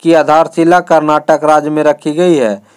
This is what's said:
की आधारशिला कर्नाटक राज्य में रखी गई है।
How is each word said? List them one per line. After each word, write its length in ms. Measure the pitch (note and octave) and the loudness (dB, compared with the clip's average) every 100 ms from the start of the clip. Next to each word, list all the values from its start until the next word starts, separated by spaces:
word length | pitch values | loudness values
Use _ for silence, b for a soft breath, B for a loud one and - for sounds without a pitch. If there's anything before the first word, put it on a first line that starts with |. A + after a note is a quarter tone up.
की 100 | E3 | 0
आधारशिला 680 | D#3+ D3 D#3 D#3 - E3 F3+ | 0 2 0 0 -2 0 0
कर्नाटक 640 | E3+ D#3+ D3+ D3+ D3+ D#3 | 2 -2 0 -2 0 -2
राज्य 260 | D#3 D3+ D3+ | 0 0 0
में 140 | D3+ | -2
रखी 280 | D3+ D3 D#3 | -2 -2 -4
गई 240 | D3+ F3+ D#3 | -2 0 0
है। 260 | A#2 G2+ b | -2 -4 b